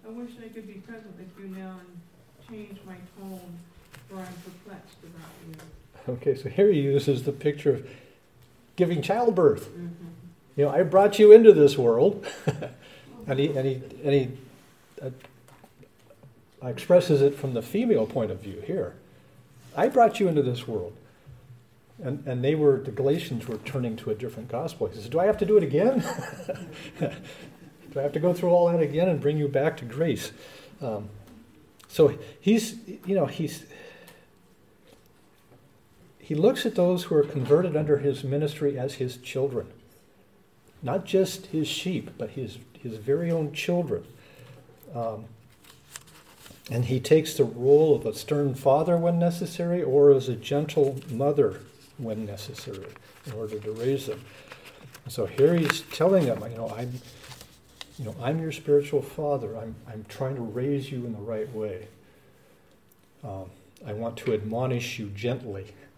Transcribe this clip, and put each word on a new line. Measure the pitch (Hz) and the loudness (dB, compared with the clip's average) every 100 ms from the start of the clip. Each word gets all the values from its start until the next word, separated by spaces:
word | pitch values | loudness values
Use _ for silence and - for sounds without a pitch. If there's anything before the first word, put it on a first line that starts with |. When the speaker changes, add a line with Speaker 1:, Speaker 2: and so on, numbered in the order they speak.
| 220 | -16
Speaker 1:
I | |
wish | 233 240 233 | -14 -14 -16
I | 226 | -18
could | 226 190 | -16 -18
be | |
present | 196 - 226 208 170 | -18 -18 -18 -18 -20
with | 185 - | -20 -18
you | 196 190 | -14 -12
now | 190 185 | -14 -14
and | 180 175 - _ _ _ - | -18 -20 -20 _ _ _ -18
change | 220 208 190 190 | -16 -16 -18 -18
my | 180 180 202 | -20 -20 -18
tone, | 190 185 175 170 170 - - - - | -16 -16 -16 -20 -20 -20 -20 -20 -18
for | 190 | -16
I'm | 185 170 | -14 -16
perplexed | 185 - 208 196 - - | -18 -20 -20 -20 -20 -20
about | 165 170 160 - 165 | -20 -20 -20 -20 -20
you. | 156 - - - - - | -20 -20 -20 -20 -16 -10
Speaker 2:
Okay, | 123 - 131 | -6 -4 -4
so | - | -4
here | - 202 | 2 4
he | 165 | 4
uses | 139 139 139 127 | 2 0 2 -2
the | 135 | -2
picture | 143 151 147 151 123 | -2 -4 0 0 0
of | - - - _ _ _ _ _ _ - | -4 -20 -20 _ _ _ _ _ _ -2
giving | 175 165 | 0 0
childbirth. | - 208 240 185 156 104 - | -2 0 2 6 4 4 -6
Speaker 3:
Mm-hmm. | 175 175 - - - - - _ - | -12 -12 -14 -18 -20 -20 -20 _ 0
Speaker 2:
You | 143 | 2
know, | |
"I | 151 | 2
brought | 175 185 202 202 | 4 6 6 8
you | 208 | 12
into | 220 226 | 12 12
this | 165 143 143 | 12 8 6
world." | 120 117 170 208 - - - | 2 4 4 2 -10 -6 -6
<laughs> | - - - - - - - - | -6 -10 -16 -20 -20 -20 -16 -6
And | 135 | -2
he, | 143 139 | 0 0
and | 135 | -2
he, | 127 - - 151 | -4 -10 -8 0
and | |
he, | 139 120 - - - - _ _ - | 2 0 -8 -18 -20 -20 _ _ -14
uh, | 131 127 - - - - - _ - _ _ - - _ _ _ 127 | -14 -14 -20 -20 -20 -20 -20 _ -20 _ _ -20 -20 _ _ _ -10
expresses | 120 - 180 175 143 | -10 4 4 6 4
it | 139 139 | 4 2
from | 135 | -6
the | 120 | -6
female | - 196 240 147 110 | -4 -2 2 0 0
point | 135 107 | -4 -4
of | 95 | -6
view | 101 - - | -12 -14 -8
here. | 190 87 - - - _ - _ - - - | -6 -6 -10 -20 -20 _ -20 _ -20 -14 -2
"I | 233 | 0
brought | 262 226 226 | 4 4 4
you | 196 | 0
into | 151 | 2
this | 127 120 - | 0 -4 -6
world." | 107 85 - - _ - - - - _ _ _ - | -8 -8 -14 -20 _ -20 -20 -20 -20 _ _ _ -12
And, | 147 143 135 | -8 -8 -6
and | 123 | -2
they | 135 156 | 0 4
were, | 147 131 | 4 2
the | - | -2
Galatians | 113 139 160 - 120 120 | -2 0 0 -2 -8 -8
were | 107 | -10
turning | - 135 120 110 | -8 -6 -4 -6
to | - | -8
a | 104 | -8
different | 123 - 117 | -8 -12 -10
gospel. | - 165 - 101 | -8 -8 -6 -6
He | 110 | -6
says, | 104 | -4
"Do | 156 | 0
I | 190 | 2
have | 208 | 2
to | 202 | 4
do | 208 | 4
it | |
again?" | 156 143 214 269 - - - - - - 175 - - - | 4 2 2 2 -2 -8 -10 -14 -12 -10 -12 -16 -18 -8
<laughs> | |
"Do | 165 - - - - - - - - 143 | -8 -8 -16 -20 -20 -20 -20 -20 -10 -6
I | |
have | 143 | -4
to | 156 | 0
go | 170 | 0
through | 175 180 | 0 2
all | 175 170 | 4 4
that | 170 | 2
again | 151 147 185 | 0 2 0
and | 151 | 2
bring | 135 151 | 0 0
you | 143 | 0
back | 131 156 - | 2 0 -2
to | 120 | -12
grace?" | 135 165 107 - - - - - - | -4 -2 -2 -6 -14 -20 -20 -20 -10
Um, | 131 104 101 - - - - - - _ - | -8 -8 -10 -16 -20 -20 -20 -20 -20 _ -12
so | - 147 - - - | 4 4 4 -14 -4
he's, | 190 220 - - - - 175 | 2 2 2 -12 -16 -14 -2
you | 196 | 0
know, | 135 | 0
he's, | - 151 - - - - - - - _ _ _ _ _ _ _ _ _ _ _ _ _ - _ _ _ _ - _ | -2 -6 -6 -16 -20 -20 -20 -20 -20 _ _ _ _ _ _ _ _ _ _ _ _ _ -20 _ _ _ _ -20 _
he | - 151 | -6 2
looks | 202 254 233 | 4 4 -2
at | 214 | 2
those | 180 180 - | 2 2 2
who | 156 | 2
are | |
converted | 143 139 123 151 180 151 | 2 0 2 4 4 -2
under | 151 143 | 0 0
his | 143 131 | 0 -4
ministry | 135 143 151 - 147 127 | -4 -2 -4 -2 -4 -2
as | 131 - | -6 -6
his | 127 123 | -8 -8
children. | - 131 135 120 92 - - _ _ _ _ _ _ _ _ _ | -8 -4 -2 -4 -8 -18 -20 _ _ _ _ _ _ _ _ _
Not | 127 175 - | -6 -6 0
just | 190 190 - - | 0 0 -4 -8
his | 160 143 | -6 -4
sheep, | - 180 160 - - | -6 -6 -6 -8 -12
but | 110 | -10
his, | - 120 - - - | -8 -12 -12 -20 -16
his | 123 110 | -14 -10
very | 110 147 170 | -2 -2 0
own | 165 151 | -2 -4
children. | - - 175 156 92 - - - - - - - - - | -6 -4 -2 -2 -6 -8 -20 -20 -20 -20 -20 -20 -20 -14
Um, | 131 113 110 104 - _ _ - - _ - - - - - - - - | -8 -8 -8 -14 -20 _ _ -20 -20 _ -20 -20 -20 -20 -20 -20 -20 -8
and | 117 123 | -4 -2
he | 131 | -2
takes | - 160 156 | 4 4 4
the | - 120 | 0 -2
role | 113 127 143 156 127 | 0 4 6 6 2
of | 113 | 0
a | |
stern | 107 - 147 143 | -8 -4 -2 -2
father | 127 139 139 160 170 | 0 2 2 4 2
when | 170 170 | 2 2
necessary, | 175 170 180 - 170 180 | 0 -2 -8 -6 -4 -2
or | 143 139 143 | 0 4 6
as | 135 123 | 4 0
a | 110 | -8
gentle | - 143 151 - 139 131 - | -4 -4 -2 0 0 -2 -10
mother | 117 139 147 113 92 - - - - | -4 -2 2 0 -2 -18 -20 -20 -12
when | 117 107 107 | -10 -8 -10
necessary, | 101 - - - 98 101 - - - - | -12 -14 -14 -14 -14 -16 -20 -20 -20 -14
in | |
order | 107 107 107 | -10 -10 -8
to | 104 | -8
raise | 110 123 135 - | -4 -2 -2 -4
them. | - - - - - - - - - | -12 -14 -20 -20 -20 -20 -20 -20 -20
And | - | -14
so | - 101 | -8 -6
here | - 147 170 | 2 2 4
he's | 156 - | 0 -4
telling | - - 170 190 139 | -6 0 2 4 2
them, | 107 120 | -2 -6
you | 117 | -10
know, | 110 107 | -10 -8
"I'm, | 123 123 - - - - - - _ _ - - | -10 -12 -16 -20 -20 -20 -20 -20 _ _ -20 -14
you | 113 | -12
know, | - | -6
I'm | 123 160 | -4 -4
your | 160 | -6
spiritual | 143 - 143 143 143 | -8 2 2 2 -4
father. | 127 - 147 139 110 110 | -4 -6 -4 -4 -4 -10
I'm, | 113 110 - | -12 -14 -16
I'm | 110 107 | -16 -16
trying | - 131 135 | -8 -6 -6
to | |
raise | 113 113 135 139 131 | -8 -6 -4 -4 -6
you | 131 120 | -10 -8
in | |
the | 107 | -10
right | 104 110 107 | -8 -8 -8
way. | 110 107 92 - - _ _ _ _ _ _ _ _ _ _ _ _ | -8 -8 -8 -14 -20 _ _ _ _ _ _ _ _ _ _ _ _
Um, | 110 95 92 - _ _ - | -14 -14 -14 -20 _ _ -12
I | |
want | 104 117 113 | -8 -8 -8
to | 127 | -4
admonish | 107 104 113 131 120 - - | -4 -4 -4 -4 -4 -6 -10
you | 104 | -12
gently. | 98 117 117 113 98 95 - - | -8 -6 -6 -8 -12 -14 -20 -20